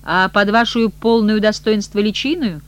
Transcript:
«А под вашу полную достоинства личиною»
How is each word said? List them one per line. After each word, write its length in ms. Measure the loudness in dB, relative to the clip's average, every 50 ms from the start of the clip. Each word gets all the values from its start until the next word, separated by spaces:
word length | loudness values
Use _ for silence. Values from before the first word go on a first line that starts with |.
| -4
«А 260 | -2 0 0 0 2
под 200 | 2 0 0 2
вашу 400 | 2 2 2 2 0 0 0 0
полную 520 | -2 -2 0 2 2 4 2 2 2 2
достоинства 580 | 0 0 -2 -2 -2 -2 -2 -2 -4 -4 -4 -2
личиною» 640 | -2 -2 -2 -4 -4 -4 -4 -2 -4 -6 -6 -8 -14